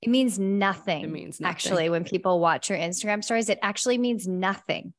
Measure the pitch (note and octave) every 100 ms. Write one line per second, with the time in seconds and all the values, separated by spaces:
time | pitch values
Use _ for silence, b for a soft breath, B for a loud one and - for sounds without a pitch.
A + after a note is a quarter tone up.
0 | A#3 B3+ B3+ F#3+ G3 G3+ G3 F#3 G3 D3+
1 | D#3 D3+ - - F3+ - - F3+ E3 E3+
2 | F3 F#3+ F#3 F3+ E3+ D3 - F#3 E3+ F3+
3 | G#3 G#3 G#3 A#3 G#3+ G3 G3+ G3+ B3 B3
4 | B3 A3 F3+ F#3 F#3 G3 - - -